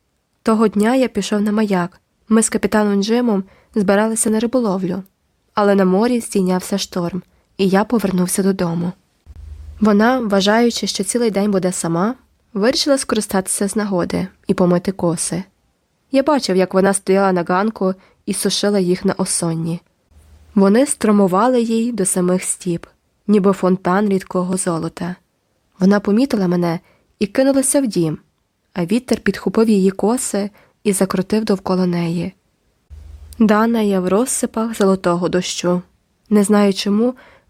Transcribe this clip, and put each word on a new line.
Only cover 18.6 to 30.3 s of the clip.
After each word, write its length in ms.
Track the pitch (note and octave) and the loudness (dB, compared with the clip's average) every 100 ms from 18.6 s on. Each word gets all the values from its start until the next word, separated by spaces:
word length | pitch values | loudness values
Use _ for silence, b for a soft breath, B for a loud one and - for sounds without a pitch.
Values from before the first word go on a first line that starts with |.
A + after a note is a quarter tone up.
| G3+ G3+ | 0 0
їх 260 | F3 F3+ | 0 0
на 80 | G3 | 0
осонні. 680 | - F#3 - E3+ E3 E3 F3 _ _ _ _ _ - _ | -2 -4 -4 -4 -4 -4 -8 _ _ _ _ _ -20 _
Вони 320 | - G3 A3 C#4+ | 2 4 4 2
струмували 760 | - G#3+ G#3 G3 F#3 A#3+ B3+ | 0 2 4 4 2 2 2
їй 300 | A#3 A3+ A#3 | 0 0 -2
до 120 | A3+ | -2
самих 380 | F3+ F#3+ F3+ F#3 | -2 0 0 0
стіп, 440 | - - F3+ E3+ - _ _ _ - | -2 -6 -6 -6 -8 _ _ _ 0
ніби 260 | G#3 G3 | 2 2
фонтан 560 | F#3+ F#3 F#3+ - F#3+ G#3+ | 2 0 0 0 0 0
рідкого 480 | G3 - F#3 F3+ F#3+ | -2 -2 -4 -2 -4
золота. 600 | F#3 E3 D#3+ - F3 F3+ _ _ _ _ _ - | -4 -4 -6 -8 -10 -10 _ _ _ _ _ 0
Вона 220 | F#3 G3+ | 2 2
помітила 480 | G3+ G#3 C4+ A3 F3+ | 2 0 0 0 0
мене 320 | F3+ F3 E3 b b b - | 0 0 -4 b b b -8
і 80 | G3 | -4
кинулася 540 | - C4+ C4+ C4 C#4+ | 0 2 2 2 0
в 60 | C4 | 0
дім, 320 | F#3 D#3+ D#3 _ _ _ _ _ | 0 -2 -4 _ _ _ _ _
а 120 | - | -6
вітер 360 | E3+ A3+ - A3 | -2 -2 0 -2
підхопив 480 | - - - A3 A3+ | -2 -2 -2 0 2
її 220 | G3+ F#3+ | 4 2
коси 600 | F#3+ G3+ B3 - | 2 0 -2 -4